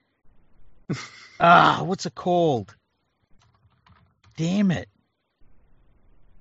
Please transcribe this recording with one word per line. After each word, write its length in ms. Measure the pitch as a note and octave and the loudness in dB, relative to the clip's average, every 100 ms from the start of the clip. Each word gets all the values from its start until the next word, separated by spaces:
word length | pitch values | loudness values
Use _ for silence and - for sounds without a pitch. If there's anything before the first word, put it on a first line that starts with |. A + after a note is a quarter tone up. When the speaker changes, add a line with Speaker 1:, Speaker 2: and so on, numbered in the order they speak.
| _ _ - - _ - - - - | _ _ -20 -20 _ -20 -20 -18 -12
Speaker 1:
<laughs> 80 | D3 - - - - | -10 -12 -20 -20 0
Speaker 2:
Ah, 420 | E3+ E3+ D3+ C#3+ | 4 6 6 2
what's 200 | D#3 F#3+ | -4 -8
it 100 | - - | -10 -8
called? 580 | F#3 F3 E3 B2 G2 - _ _ _ _ _ - _ _ _ _ _ - _ _ _ - | -2 0 2 0 -4 -16 _ _ _ _ _ -20 _ _ _ _ _ -20 _ _ _ -8
Damn 360 | E3 G3 G3+ | -4 0 0
it. 160 | A#2+ E2+ _ _ _ _ _ - - _ - _ _ _ - - - | -2 -6 _ _ _ _ _ -20 -20 _ -20 _ _ _ -20 -20 -20